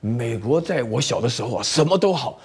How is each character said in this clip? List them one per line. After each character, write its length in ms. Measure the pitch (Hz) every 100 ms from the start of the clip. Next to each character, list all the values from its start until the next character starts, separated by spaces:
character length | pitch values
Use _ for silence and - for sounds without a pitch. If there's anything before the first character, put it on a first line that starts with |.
美 360 | 107 120 117 113
国 240 | 104 156
在 220 | 165 165
我 180 | 120 113
小 180 | 139 -
的 80 | 113
时 160 | -
候 140 | 117 107
啊， 60 |
什 200 | 101 -
么 140 | 151 185
都 160 | 196
好， 260 | 175 131 -